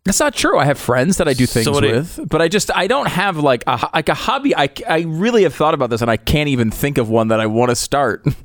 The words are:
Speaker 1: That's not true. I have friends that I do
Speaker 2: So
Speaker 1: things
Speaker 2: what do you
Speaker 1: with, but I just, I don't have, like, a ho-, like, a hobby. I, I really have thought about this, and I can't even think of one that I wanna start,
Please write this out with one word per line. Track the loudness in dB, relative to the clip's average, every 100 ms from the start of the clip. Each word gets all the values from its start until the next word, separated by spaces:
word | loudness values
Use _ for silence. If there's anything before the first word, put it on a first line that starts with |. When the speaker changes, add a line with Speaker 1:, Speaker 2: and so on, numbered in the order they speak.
Speaker 1:
That's | -4 0
not | 0
true. | 0 0 2
I |
have | 2 0
friends | 0 0 2 0
that | 0
I |
do | 2
Speaker 2:
So | 0
Speaker 1:
things | 0 0
Speaker 2:
what | 2
do | 2
you |
Speaker 1:
with, | 0 -4 -8 -4
but | 0
I | 2
just, | 0 -2
I | -2 0
don't | 0 -2
have, | -2 -2 0
like, | 2 2 0
a | -2
ho-, | -2
like, | -2 -2
a |
hobby. | -2 -2 -2 0
I, | 0 0 -2 -2
I | -2
really | 0 -2 2 4
have | 2
thought | 2 0
about | 2 0
this, | 0
and | 0
I | 0
can't | 0 0 0
even | 0 -2
think | -2 -2 -2
of | 0
one | 0 2
that | 2
I | 2
wanna | 2 2
start, | 0 -2 0 0 -2 -4 -4